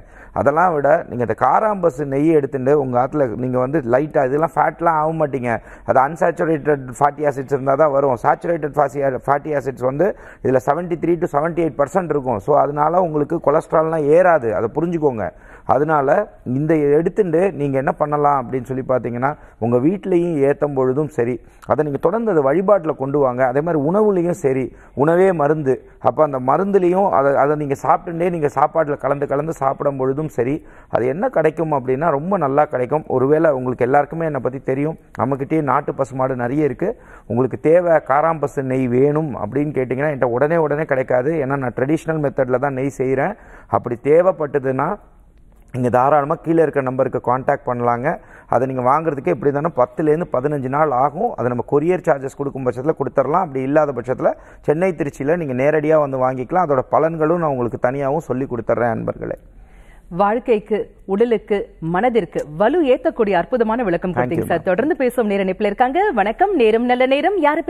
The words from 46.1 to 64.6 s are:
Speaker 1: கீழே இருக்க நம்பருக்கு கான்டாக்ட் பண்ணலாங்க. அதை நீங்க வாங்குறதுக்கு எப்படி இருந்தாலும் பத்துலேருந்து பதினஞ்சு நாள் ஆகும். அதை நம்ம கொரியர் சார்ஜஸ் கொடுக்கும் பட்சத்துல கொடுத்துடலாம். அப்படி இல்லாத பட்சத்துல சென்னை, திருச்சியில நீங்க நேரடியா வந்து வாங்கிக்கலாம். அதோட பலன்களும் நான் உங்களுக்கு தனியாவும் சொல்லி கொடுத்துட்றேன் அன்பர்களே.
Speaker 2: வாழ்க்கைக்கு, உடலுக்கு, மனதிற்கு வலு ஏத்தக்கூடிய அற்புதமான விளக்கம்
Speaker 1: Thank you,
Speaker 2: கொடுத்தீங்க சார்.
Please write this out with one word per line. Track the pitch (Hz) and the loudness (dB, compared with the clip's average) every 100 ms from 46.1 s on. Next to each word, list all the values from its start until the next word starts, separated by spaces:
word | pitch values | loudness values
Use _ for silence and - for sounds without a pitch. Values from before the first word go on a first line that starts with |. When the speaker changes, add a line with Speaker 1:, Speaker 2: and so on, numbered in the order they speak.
| 151 143 165 156 | 4 2 -2 0
Speaker 1:
கீழே | 165 | 2
இருக்க | 151 143 127 | 2 0 -2
நம்பருக்கு | 131 127 127 120 | 0 -2 -2 -2
கான்டாக்ட் | 131 131 139 131 | -2 0 -2 -2
பண்ணலாங்க. | 120 120 120 143 190 - - - | -2 0 0 -2 -6 -10 -14 -2
அதை | 117 131 | 0 0
நீங்க | 131 123 | 0 0
வாங்குறதுக்கு | 151 160 139 175 | 2 0 -2 -2
எப்படி | 135 143 | 0 0
இருந்தாலும் | 139 165 127 | 0 -2 0
பத்துலேருந்து | 127 - 156 156 180 | 0 0 0 0 0
பதினஞ்சு | 127 143 147 127 | -2 -2 -4 -2
நாள் | 143 156 123 | 0 0 2
ஆகும். | 143 151 233 - | 0 0 -6 -2
அதை | 120 | -4
நம்ம | 120 - | -2 0
கொரியர் | 143 165 180 165 | 0 2 0 0
சார்ஜஸ் | 139 135 - | 0 -2 -8
கொடுக்கும் | 139 131 123 | -8 -4 -4
பட்சத்துல | 117 147 156 | -2 -2 -2
கொடுத்துடலாம். | 131 139 131 170 170 | -2 0 2 2 0
அப்படி | 135 131 | -2 0
இல்லாத | 151 147 123 | 2 2 -2
பட்சத்துல | 117 120 185 - - - - | -4 -2 -2 -2 -10 -6 -2
சென்னை, | 151 190 156 | 0 0 -2
திருச்சியில | 143 - 139 175 | -6 -4 -2 -2
நீங்க | 143 123 | -2 0
நேரடியா | 143 151 151 156 139 | 2 2 4 2 2
வந்து | 131 | 0
வாங்கிக்கலாம். | 127 131 117 180 165 | -2 -2 -2 0 2
அதோட | 131 120 127 | 0 2 2
பலன்களும் | 160 165 156 175 | 2 2 0 2
நான் | 156 131 | 0 -2
உங்களுக்கு | 117 120 123 | -4 -2 -2
தனியாவும் | 139 135 160 - | 0 -2 -2 -2
சொல்லி | 127 135 | -4 -4
கொடுத்துட்றேன் | 117 110 113 117 113 | -4 -2 0 0 -2
அன்பர்களே. | 113 - 113 - - - - - - - - 170 | -4 -6 -8 -10 -14 -20 -20 -20 -20 -20 -8 0
Speaker 2:
வாழ்க்கைக்கு, | 202 233 - 214 - 208 - - - | 0 0 0 0 0 -4 -4 -12 -4
உடலுக்கு, | 196 240 220 - 202 185 - 165 | 0 2 0 -2 -4 -4 -8 -4
மனதிற்கு | 180 247 226 165 160 147 151 | 0 0 0 -2 -4 -6 0
வலு | 220 349 269 | 2 2 2
ஏத்தக்கூடிய | 262 330 - 202 175 | 2 0 -2 0 0
அற்புதமான | 175 254 220 233 202 | 0 0 0 -2 -2
விளக்கம் | 170 185 | -2 -2
Speaker 1:
Thank | 165 | -2
you, | 123 | -2
Speaker 2:
கொடுத்தீங்க | 165 - | -2 -2
சார். | 170 | -2